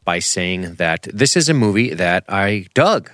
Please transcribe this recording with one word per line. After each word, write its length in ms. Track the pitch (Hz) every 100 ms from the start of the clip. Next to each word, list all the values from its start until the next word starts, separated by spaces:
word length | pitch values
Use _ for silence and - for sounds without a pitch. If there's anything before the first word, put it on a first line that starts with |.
by 140 | - 87
saying 560 | - - 90 92 90
that 340 | 87 85 82 -
this 280 | 104 139 180
is 100 | 165
a 60 |
movie 400 | 151 107 101 120
that 300 | 82 90 90 -
I 380 | 98 98 104 92
dug. 360 | - 175 185 -